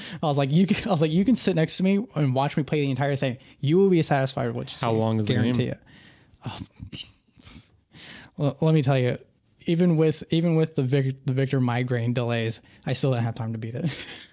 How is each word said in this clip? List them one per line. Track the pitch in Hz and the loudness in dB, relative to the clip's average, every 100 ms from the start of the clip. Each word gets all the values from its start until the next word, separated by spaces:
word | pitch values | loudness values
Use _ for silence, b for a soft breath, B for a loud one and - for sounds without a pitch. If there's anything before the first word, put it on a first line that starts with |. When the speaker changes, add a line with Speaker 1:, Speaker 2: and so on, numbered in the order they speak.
| B 170 | B -4
Speaker 1:
I | 160 | -2
was | 143 | 0
like, | 139 | 2
"You | 156 190 | 2 2
can" | - 233 | 0 0
I | |
was | 170 | 0
like, | 160 | 2
"You | 165 202 | 2 2
can | 240 | 2
sit | - | 2
next | 165 160 - | 2 0 0
to | |
me | 185 196 240 | 0 0 -2
and | - 143 | -2 0
watch | 127 143 - | 0 0 -2
me | |
play | 139 156 | -2 0
the | 139 | 0
entire | 131 143 | 0 -2
thing. | 139 135 120 B B | 0 -2 -4 B B
You | 135 170 | 2 4
will | 196 | 6
be | 175 | 4
satisfied | 156 143 135 - 123 | 4 2 0 -2 -4
with | 120 | -4
what | 131 | -8
you | - | -4
Speaker 2:
How | 120 | 0
Speaker 1:
see. | 113 | 2
Speaker 2:
long | 110 110 | 2 2
is | 104 | 0
the | |
Speaker 1:
Guarantee | 127 117 123 | 2 2 0
Speaker 2:
game? | 120 | -2
Speaker 1:
it." | - b b b b b - - | -6 b b b b b -16 -14
Oh. | - - - - - - _ _ - - - - _ _ B B B B - | -12 -14 -16 -16 -16 -18 _ _ -20 -20 -20 -20 _ _ B B B B -4
Well, | 143 - | -4 0
let | 160 | 2
me | 160 | 2
tell | 131 135 | 2 2
you, | 123 - - _ _ _ - | 0 -2 -8 _ _ _ -4
even | 170 180 160 | 2 2 4
with, | 160 151 - | 2 0 -2
even | 165 170 160 | 0 2 2
with | 160 | 0
the | - | 0
Vic-, | 127 143 135 131 - | 0 0 0 -4 -4
the | |
Victor | 131 135 135 | -2 0 2
migraine | 123 120 127 123 117 | 0 0 -2 -2 -2
delays, | 120 117 117 113 113 b b - | -2 -2 -2 -2 -4 b b -6
I | |
still | 131 139 | -2 0
didn't | 120 | 0
have | 117 | -2
time | - 113 | -4 -6
to | 113 | -6
beat | 113 | -8
it. | 120 165 - | -6 -6 -6
<laughs> | B B B | B B B